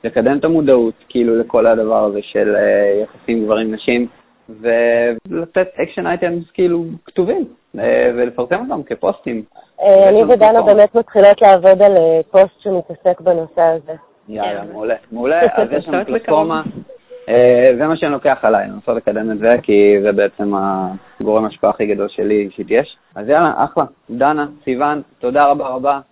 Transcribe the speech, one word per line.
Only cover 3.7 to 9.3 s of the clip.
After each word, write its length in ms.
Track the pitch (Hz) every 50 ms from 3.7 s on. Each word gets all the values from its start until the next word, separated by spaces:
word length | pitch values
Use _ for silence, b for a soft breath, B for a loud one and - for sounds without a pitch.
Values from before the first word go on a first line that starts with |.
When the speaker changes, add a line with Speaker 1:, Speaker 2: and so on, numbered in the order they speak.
| 110 107 - - 120 120 120 117 _ _ _ _ _ _ _ -
Speaker 1:
ולתת 1160 | 113 107 110 117 117 117 117 117 117 117 120 120 117 113 _ 190 175 165 170 165 _ 185 185 185 - - -
אקשן 240 | 170 - - 180 170
אייטמס, 360 | 175 175 185 175 170 175 165 _ _
כאילו, 300 | - 185 180 170 170 170 165 165 165 _
כתובים, 400 | - _ - 180 180 254 392 285 - - _ _ _ _ 110
אה, 320 | 104 120 120 120 123 123 120
ולפרסם 440 | 120 123 123 120 - 123 123 175 190
אותם 240 | 240 262 - 180 143
כפוסטים. 600 | _ 120 - - 190 202 - _ -